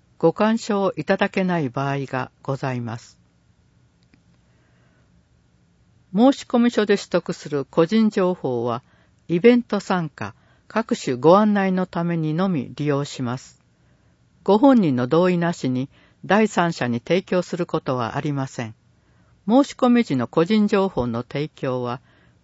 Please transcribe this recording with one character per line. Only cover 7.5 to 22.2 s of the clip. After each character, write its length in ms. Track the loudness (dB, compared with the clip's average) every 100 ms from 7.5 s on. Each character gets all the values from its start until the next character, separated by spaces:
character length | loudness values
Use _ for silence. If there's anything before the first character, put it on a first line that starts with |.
| -6 -4
個 200 | 0 2
人 240 | 4 2
情 240 | 2 0
報 320 | 0 -4 -4 -4
は、 180 | -6 -8 _ _ _ -6
イ 120 | 2
ベ 160 | 4 4
ン 80 |
ト 160 | 2 -6
参 300 | -2 -4 -4
加、 260 | -8 -14 -14 _ _ _
各 280 | -6 -4 -4
種 200 | -4 2
ご 220 | 6 6
案 160 | 6
内 180 | 2 0
の 140 | -2 -4
た 180 | -4
め 140 | -4 -2
に 160 | -2
の 160 | -2 -2
み 220 | -2 -6 -6
利 100 | -2
用 200 | -2 -4
し 160 | -8
ま 160 | -8 -8
す。 240 | -12 _ _ _ _ _ _ _ _ _
ご 140 | 2 4
本 200 | 6 6
人 180 | 4 0
の 120 | 0
同 220 | 2 2
意 80 | 2
な 160 | -2
し 160 | -2 -4
に 200 | -4 -6 _ _ _ 0
第 220 | 2 2
三 260 | 0 -2
者 140 | -2 -4
に 120 | -4
提 240 | -2 -2
供 180 | 0 -4
す 140 | -4 -6
る 100 | -4
こ 140 | -6
と 160 | -4 -4
は 220 | -4 -6
あ 40 |
り 120 | -6
ま 140 | -6 -8
せ 180 | -8 -12
ん。 100 | -12 _ _ _ _ _ _ 0
申 160 | 2
し 100 | 2
込 160 | 0 2
み 140 | 2
時 120 | 2 -2
の 120 | -2
個 160 | 0
人 240 | 2 2 2
情 220 | 0 0
報 180 | -2 -4
の 160 | -4
提 240 | -6 -8 -8
供 340 | -8 -6 -4
は、 200 | -6 -10 _ _